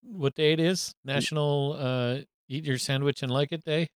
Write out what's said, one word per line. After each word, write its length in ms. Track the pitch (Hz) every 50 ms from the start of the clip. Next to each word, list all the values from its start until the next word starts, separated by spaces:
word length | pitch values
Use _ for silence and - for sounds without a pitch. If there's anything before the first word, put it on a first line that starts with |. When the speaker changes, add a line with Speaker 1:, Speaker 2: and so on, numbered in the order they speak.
Speaker 1:
what 360 | _ - 220 190 143 135 -
day 160 | - 156 151
it 80 | 160 160
is? 340 | 160 170 190 175 - - - _ _
Speaker 2:
N- 80 | 135 139
Speaker 1:
National, 600 | 143 131 - 156 156 147 147 143 143 139 139 151 -
uh, 400 | 139 127 127 127 123 120 123 139 - _ _ _ _ _
Eat 160 | 131 147 156
Your 140 | 147 131 123
Sandwich 440 | - - 139 135 139 143 139 - -
and 80 | 127
Like 180 | 123 135 147 143
It 140 | 170 160 -
Day? 240 | 160 151 160 170 - _